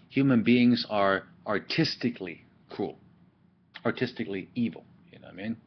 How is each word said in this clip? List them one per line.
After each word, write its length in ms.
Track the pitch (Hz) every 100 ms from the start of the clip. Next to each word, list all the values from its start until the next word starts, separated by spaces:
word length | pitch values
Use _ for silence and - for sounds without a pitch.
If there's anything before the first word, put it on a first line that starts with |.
| _
human 360 | 135 139 120
beings 420 | 107 123 123 117 -
are 340 | 104 98 95 - - -
artistically 960 | 101 - - 156 - 127 120 92 82 - _ _
cruel, 280 | - 90 - - _ _ _ _ _ _ - 117
artistically 640 | - 123 - 101 98 87 127
evil, 300 | 113 - - - _
you 80 | 71
know 80 | 67
what 60 |
I 40 | 85
mean? 200 | 107 113